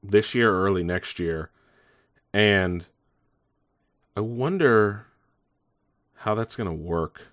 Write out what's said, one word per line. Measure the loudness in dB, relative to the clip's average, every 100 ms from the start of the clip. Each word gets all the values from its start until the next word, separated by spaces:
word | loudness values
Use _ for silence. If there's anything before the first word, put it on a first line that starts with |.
this | 4 2 2
year | 2 2
or | 2
early | 2 0
next | 0 -4 -6 -6
year. | -6 -6 -8 _ _ _ _ _ _ _ _
And | 2 4 4 2 -4 -8 _ _ _ _ _ _ _ _ _ _ _ _ -8
I |
wonder | -8 -4 -4 0 4 4 2 -2 -14 _ _ _ _ _ _ _ _ _ _
how | _ -4 -4
that's | -4 -6
gonna | -6
work | -6 -4 -4 -4 -8 -20